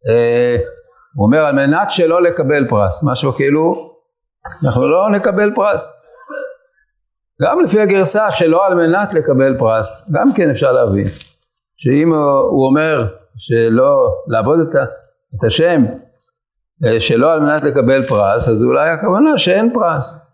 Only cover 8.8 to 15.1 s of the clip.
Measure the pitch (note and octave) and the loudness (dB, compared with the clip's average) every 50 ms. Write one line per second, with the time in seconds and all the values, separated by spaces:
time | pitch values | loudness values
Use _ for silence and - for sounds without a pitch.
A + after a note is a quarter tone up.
8.8 | E3+ E3 E3+ G3 G#3 G3+ G3+ E3 C#3 D3+ C#3 C3 C3+ C3+ C3 C3 B2+ A2 A2 A2 | 0 0 0 -2 -2 -2 -4 -2 -2 0 0 2 2 0 0 0 0 0 0 0
9.8 | G#2+ - - - _ - D3 - G3+ C#4 - G#3+ F3+ D3+ C3 - D3 C3 B2+ B2+ | -2 -4 -10 -14 _ -4 -2 0 0 0 0 2 0 0 0 0 0 0 2 2
10.8 | A#2+ G#2+ G2 G2+ G2 G2 - - - - _ _ _ _ _ _ _ _ _ _ | 2 2 0 -2 -2 -4 -6 -10 -20 -20 _ _ _ _ _ _ _ _ _ _
11.8 | - C3 C3+ C#3+ D#3 E3+ D#3+ D3+ D3 C#3+ C#3 C3+ C3 - - C#3 C3+ C3+ C3+ D3+ | -2 0 2 2 2 2 0 2 0 2 2 2 0 0 0 0 2 2 2 2
12.8 | D#3 D#3+ D#3 C3+ A2+ G2 - - _ _ _ A2+ - - A#2+ A2+ A#2 A2+ A2+ B2 | 2 0 0 -2 -2 -4 -8 -12 _ _ _ -20 -6 -2 0 0 2 2 2 2
13.8 | C3 C#3 C#3+ C#3 B2 - F2+ - - - A2+ A2+ G#2 B2+ D3+ E3 D#3+ D#3+ D#3+ C#3 | 2 4 4 2 2 0 -2 -6 -6 -4 -2 -2 0 2 0 0 0 0 0 -2
14.8 | C3+ - - - _ _ | -2 -2 -10 -18 _ _